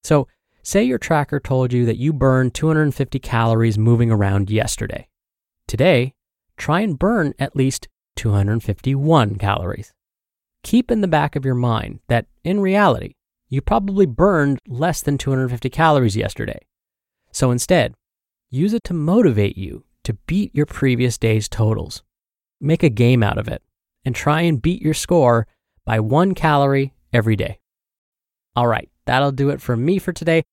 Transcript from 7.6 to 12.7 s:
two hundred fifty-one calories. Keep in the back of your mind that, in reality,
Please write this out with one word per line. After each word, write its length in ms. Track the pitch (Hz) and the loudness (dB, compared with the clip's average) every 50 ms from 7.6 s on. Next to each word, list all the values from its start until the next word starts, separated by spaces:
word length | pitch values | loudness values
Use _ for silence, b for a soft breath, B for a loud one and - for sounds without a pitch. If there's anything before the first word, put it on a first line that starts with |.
| 131 135 135 - - - _ _ _ _ _ | 0 0 -2 -4 -12 -16 _ _ _ _ _
two 160 | - - 117 | -6 -2 0
hundred 320 | 101 101 98 101 107 117 - | 2 2 2 2 0 -2 -2
fifty-one 720 | - - - - 131 135 135 139 156 165 151 117 104 101 | -4 -6 -4 -4 -4 -2 -2 2 2 4 4 4 2 -2
calories. 580 | 101 107 101 101 - - 92 - - 104 - _ _ _ _ _ _ _ _ _ _ _ _ _ _ _ | -4 -2 -2 -2 -2 -4 -8 -8 -10 -12 -18 _ _ _ _ _ _ _ _ _ _ _ _ _ _ _
Keep 260 | - - 240 254 - | 0 0 0 2 2
in 120 | 240 220 | -2 -2
the 60 | 202 190 | 0 0
back 280 | 156 151 147 147 - | 0 0 0 0 -4
of 100 | 151 131 | -4 -2
your 100 | 135 127 | -2 -2
mind 440 | 123 123 120 113 110 107 - 98 98 _ _ | 0 0 0 0 -2 -4 -8 -12 -16 _ _
that, 180 | 123 117 - _ _ _ _ | -2 -2 -2 _ _ _ _
in 160 | - 190 208 | -4 -2 0
reality, 540 | 196 190 | 0 0